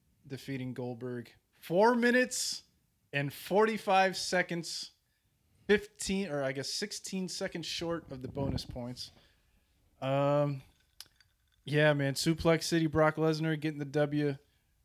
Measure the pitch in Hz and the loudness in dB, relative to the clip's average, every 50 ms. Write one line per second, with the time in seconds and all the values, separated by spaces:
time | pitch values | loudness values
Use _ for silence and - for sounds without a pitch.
0 | _ _ _ _ _ 139 135 127 - 139 135 127 127 127 120 - 123 123 123 117 | _ _ _ _ _ -14 -14 -12 -8 -8 -8 -6 -6 -6 -6 -6 -6 -8 -8 -8
1 | 127 127 123 120 117 - - _ _ _ _ _ - - 165 190 214 240 247 233 | -8 -8 -8 -8 -10 -12 -18 _ _ _ _ _ -4 2 4 6 6 6 6 6
2 | 240 240 240 254 254 247 - - - - - - - _ _ _ _ _ _ _ | 4 4 4 4 2 2 -2 -4 -4 -4 -6 -8 -12 _ _ _ _ _ _ _
3 | _ _ - 143 143 139 - - - - 175 208 220 226 220 202 - 208 190 190 | _ _ -4 -4 -4 -4 -6 -10 -4 0 4 4 4 4 2 0 0 2 4 4
4 | 190 190 180 - - - 185 180 175 - 175 170 160 - - - - - _ _ | 4 4 2 -2 -4 0 0 0 0 0 -4 -6 -6 -8 -10 -10 -12 -14 _ _
5 | _ _ _ _ _ _ _ _ _ _ _ _ _ - 208 202 208 - _ - | _ _ _ _ _ _ _ _ _ _ _ _ _ 2 2 2 2 -4 _ -8
6 | - - 190 196 202 160 147 143 135 135 139 139 127 - - - 214 208 - - | -4 -2 -2 -2 -2 -2 -2 -2 -2 -2 -2 -4 -6 -6 -6 -6 -6 -8 -8 -10
7 | - - 190 190 185 180 - - 190 185 - 175 156 - - - 170 165 170 160 | -8 -6 -6 -6 -4 -6 -6 -6 -6 -6 -6 -6 -8 -6 -6 -6 -4 -4 -4 -4
8 | - - 139 127 127 123 - 139 139 135 131 - - - - 127 120 123 123 - | -6 -10 -12 -10 -10 -8 -4 -2 -2 -2 -2 -4 -6 -8 -10 -8 -8 -8 -10 -12
9 | - - - - _ _ _ _ _ _ _ _ _ _ _ _ _ _ _ _ | -14 -16 -18 -20 _ _ _ _ _ _ _ _ _ _ _ _ _ _ _ _
10 | 131 135 135 139 139 143 143 147 143 143 139 131 - _ _ _ _ _ _ - | -2 0 0 2 2 2 2 2 2 0 -2 -6 -10 _ _ _ _ _ _ -20
11 | - _ _ _ _ _ _ _ _ _ _ _ _ 131 147 147 151 151 147 143 | -20 _ _ _ _ _ _ _ _ _ _ _ _ -2 2 4 4 4 4 4
12 | 139 135 131 - - 165 165 160 - 165 165 156 - - 170 165 160 151 143 160 | 2 0 -2 0 0 0 0 2 4 4 4 2 2 0 0 2 2 2 4 4
13 | 156 156 156 156 160 160 156 151 160 160 156 151 147 156 151 147 147 139 135 151 | 4 4 4 2 2 2 2 0 0 -2 -2 -2 -2 -4 -4 -6 -6 -2 0 0
14 | 147 143 147 147 147 143 139 - _ _ _ _ _ _ _ _ | 0 2 0 0 0 -2 -2 -4 _ _ _ _ _ _ _ _